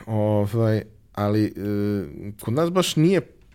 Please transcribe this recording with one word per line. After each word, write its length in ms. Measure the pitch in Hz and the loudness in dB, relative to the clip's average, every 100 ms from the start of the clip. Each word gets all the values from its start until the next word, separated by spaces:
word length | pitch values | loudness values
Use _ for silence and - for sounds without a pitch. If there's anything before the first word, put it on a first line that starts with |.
| - | -4
ovaj, 760 | 107 104 104 101 113 113 107 - - _ | 0 2 2 0 0 2 0 -4 -16 _
ali, 320 | - 104 107 | -4 0 2
e, 80 | 107 - 101 104 104 101 78 - 101 104 | 0 -2 -4 -2 0 -2 -4 -10 -12 -10
kod 140 | - | -4
nas 160 | 123 170 | 0 0
baš 260 | 180 175 - | 0 0 2
nije 240 | 160 190 - - - | 4 4 0 -14 -20